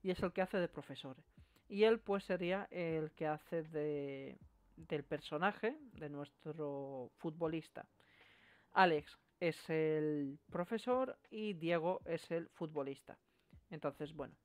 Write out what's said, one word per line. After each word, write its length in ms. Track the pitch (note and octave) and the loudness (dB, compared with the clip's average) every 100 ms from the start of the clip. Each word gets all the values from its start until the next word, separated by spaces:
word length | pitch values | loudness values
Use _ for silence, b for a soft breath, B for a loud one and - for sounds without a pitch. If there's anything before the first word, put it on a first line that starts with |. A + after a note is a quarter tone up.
y 80 | F#3+ | -2
es 100 | F3+ | 0
el 100 | F#3+ | 0
que 100 | F#3+ | 0
hace 160 | F#3 G3+ | 0 2
de 100 | E3+ | 0
profesor. 480 | - C#3+ C3+ C#3 C3 _ b b b _ | -2 -10 -12 -12 -14 _ b b b _
Y 160 | G3+ | 6
él, 160 | A3 A3+ | 6 6
pues, 240 | - G3 | 2 0
sería 420 | - F#3 F3 F#3+ - | 2 0 2 0 -2
el 420 | F3+ E3+ D#3+ D#3 | -4 0 0 -2
que 140 | - D#3 | -2 0
hace 360 | D3+ - E3 | 0 -2 -4
de, 760 | D#3+ D#3 D3+ D3 C#3+ C3+ C3+ C3 - _ _ - | -2 -2 0 0 -4 -6 -10 -14 -20 _ _ -20
del 280 | D#3+ D3+ | -4 -4
personaje, 720 | C3+ D3+ - D3+ F#3+ G3+ A3 D#4 C4+ | -2 -6 -4 0 0 2 -4 -4 -14
de 160 | - D3+ | -12 -10
nuestro 1000 | C#3+ C#3+ _ D#3 D#3 D3 C#3 C#3 C3+ B2 _ | -8 -10 _ -10 -6 -4 -4 -6 -8 -10 _
futbolista. 720 | E3+ D#3+ E3 D#3+ - - - _ B B B B B B B | -8 -2 -2 -2 -6 -16 -16 _ B B B B B B B
Alex 460 | - F#3 D3+ - - _ _ | 6 8 6 0 -20 _ _
es 300 | E3+ D#3 - | 0 0 0
el 680 | D#3+ D#3 D#3 D3+ D3 C#3 D3 - | 2 4 4 2 2 0 -6 -6
profesor 680 | E3+ F3+ A3+ B3+ B3+ B3+ - _ | -4 -2 -2 2 2 0 -4 _
y 240 | A3 G#3+ | -4 -4
Diego 460 | E3+ E3 E3+ E3 F#3 | -2 2 2 2 -2
es 260 | - E3 - | -2 -6 -2
el 180 | E3+ E3 | -4 -4
futbolista. 680 | - D#3+ D3+ C#3 C3+ - - _ b b b _ | -6 -4 -2 -4 -6 -14 -20 _ b b b _
Entonces, 420 | D#3 D3 - D3+ | -6 -6 -4 -8
bueno. 220 | D#3 C3 - | -8 -10 -12